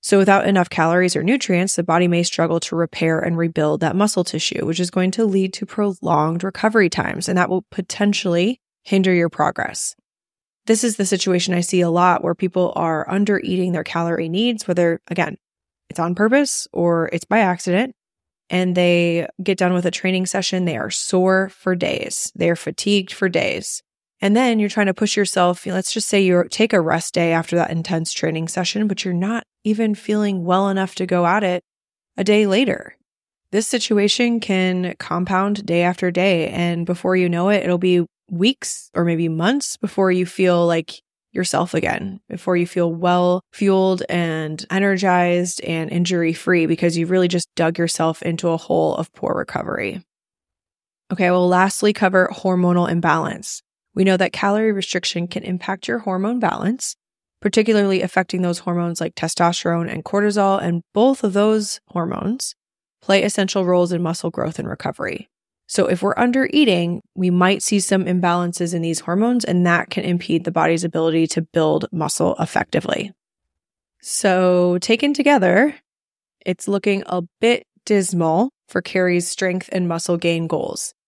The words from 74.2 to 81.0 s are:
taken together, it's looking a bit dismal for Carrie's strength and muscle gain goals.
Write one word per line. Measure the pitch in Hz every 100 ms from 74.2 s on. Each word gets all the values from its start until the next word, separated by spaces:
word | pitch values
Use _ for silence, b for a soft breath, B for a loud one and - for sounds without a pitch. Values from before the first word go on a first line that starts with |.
| 202 185 185 180 180 180
taken | - 226 285
together, | 285 285 285 185 180 285 - _ _ _ _ _ _
it's | - 180 -
looking | 202 208 196 -
a | 180 175 _
bit | 226 240 - _ -
dismal | 202 185 175 160 160 254 _ _
for | 185
Carrie's | 175 190 180 175 175
strength | - 185 180 -
and | 190 175
muscle | 165 - 175
gain | 170 165 165
goals. | 160 - - - _